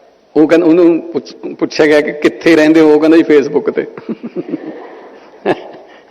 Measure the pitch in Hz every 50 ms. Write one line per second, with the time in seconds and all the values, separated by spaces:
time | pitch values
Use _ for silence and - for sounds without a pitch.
0 | _ _ _ _ _ _ - 147 156 143 160 165 175 160 160 180 175 165 170 160
1 | - - - 147 - - - - - - - - 170 139 - - 156 147 151 147
2 | 151 147 - - - 156 - - - - 165 156 151 156 156 165 156 151 151 151
3 | 156 156 160 170 151 151 151 147 131 147 156 147 - - - - - - - -
4 | - - 220 - - - - - - - - - - - - - - - - -
5 | - - - - - - - - - 202 175 - - - - - - - - -
6 | _ _